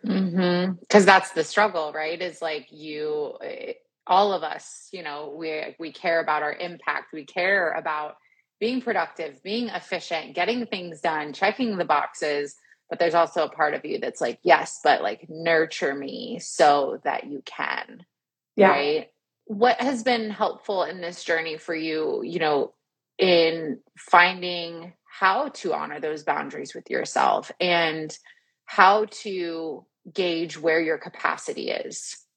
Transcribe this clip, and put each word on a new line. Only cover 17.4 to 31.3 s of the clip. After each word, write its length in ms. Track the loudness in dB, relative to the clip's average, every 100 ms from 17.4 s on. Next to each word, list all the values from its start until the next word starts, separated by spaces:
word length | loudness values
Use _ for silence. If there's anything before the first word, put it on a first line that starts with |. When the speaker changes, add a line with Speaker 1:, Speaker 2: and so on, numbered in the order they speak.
Speaker 1:
can." 640 | -12 -8 -4 -4 -6 -16 -20 _ _ _ _
Speaker 2:
Yeah. 140 | 6 6
Speaker 1:
Right? 400 | 6 2 -2 -4 _ _ _
What 340 | _ 2 2 4
has 220 | 0 0
been 260 | 0 0 -2
helpful 540 | -2 -2 -4 -4 -2
in 180 | -2 -4
this 200 | -10 -10
journey 360 | -2 -2 -2 -8
for 160 | -8
you, 480 | -6 -4 -2 -2 -4
you 160 | -4 -2
know, 340 | 2 2 0 _ _ _ _ _
in 600 | 4 6 4 2 -6 -8 _ _
finding 960 | 4 6 6 2 -8 -6 -8 -12 -16 -20
how 440 | _ 0 2 2 -2
to 260 | -6 -4
honor 260 | -4 -4 -6
those 220 | -6 -6
boundaries 520 | -4 -4 -4 -10 -12
with 140 | -14 -6
yourself 640 | -4 -2 2 4 2 -2 -4
and 560 | 0 2 2 -2 -8 -12 -20 -20 _ _
how 400 | -10 6 8 8 2 -6
to 640 | -8 -6 -6 -6 -8 -10 _ _ -14
gauge 420 | -4 -2 0 -4 -2
where 220 | 2 2
your 160 | 2 -2
capacity 760 | -6 -6 -4